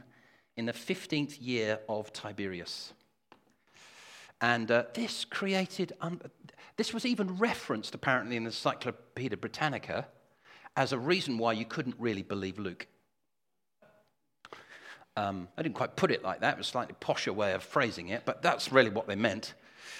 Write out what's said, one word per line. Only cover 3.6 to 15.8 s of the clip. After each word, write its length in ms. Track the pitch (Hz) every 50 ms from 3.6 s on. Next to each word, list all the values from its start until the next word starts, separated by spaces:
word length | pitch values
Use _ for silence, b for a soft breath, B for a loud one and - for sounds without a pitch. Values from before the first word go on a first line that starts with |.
| B B B B B B B B B B B B B B B -
And, 280 | 117 120 120 117 113 110
uh, 140 | 117 120 120 - -
this 300 | 220 233 208 - - -
created, 680 | - - - 208 196 196 190 190 175 - - 185 - - -
un-, 200 | - 170 170 - - 156 - _ - - B B B B B
this 160 | - 226 - -
was 140 | 226 -
even 300 | 247 247 220 202 185 185
referenced 580 | 185 220 233 190 - - - 135 107 104 - -
apparently 420 | 120 - 139 131 127 104 113 123
in 60 | 117 113
the 60 | 117
Encyclopedia 880 | 107 - - 147 127 - - 127 117 - - - _ - 127 131 104
Britannica 720 | 90 - 110 - - 156 156 131 107 - - 82 104 - - - - _ B B B B B B B B B -
as 160 | - 135 123 139
a 60 | 123
reason 400 | 120 147 180 190 - 147 123 113
why 140 | 113 117 113
you 120 | 110 117
couldn't 300 | 117 - 165 143 123 110 -
really 220 | 113 117 107 98 92
believe 360 | 95 104 101 95 95 90 104
Luke. 300 | 104 95 90 - - - _ _ _ _ _ _ _ _ _ _ _ _ _ _ _ _ _ _ - - _ _ _ _ _ _ _ _ _ _ - B B B B B B B B B B B B - _
Um, 300 | - 104 98 98 95 90 92 -
I 60 | - 160
didn't 140 | 160 -
quite 180 | -